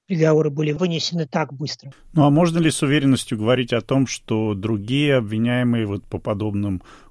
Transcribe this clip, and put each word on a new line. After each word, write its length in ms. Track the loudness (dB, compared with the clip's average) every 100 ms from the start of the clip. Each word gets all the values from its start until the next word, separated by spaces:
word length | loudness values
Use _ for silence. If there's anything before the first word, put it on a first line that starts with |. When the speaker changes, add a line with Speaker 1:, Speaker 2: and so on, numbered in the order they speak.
| -6
Speaker 1:
приговоры 440 | 2 4 4 2
были 220 | -2 -4
вынесены 540 | -2 -2 -2 -4 -4 -4
так 260 | -4 -4
быстро. 400 | -6 -10 -10 -16 -20 -4
Speaker 2:
Ну, 120 | 2
а 60 | 4
можно 280 | 4 4 2
ли 120 | 0
с 120 | 0
уверенностью 560 | 0 2 4 2 0 -2
говорить 340 | 0 0 0
о 80 | -2
том, 260 | 0 0 0
что 480 | -4 -4 -2 0
другие 640 | -2 -2 -4 -2 0 2 2
обвиняемые 720 | 0 -2 0 0 0 0 -2
вот 180 | -6
по 140 | -6 -8
подобным 640 | -4 -4 -2 -2 -2 -4 -8 -20 -18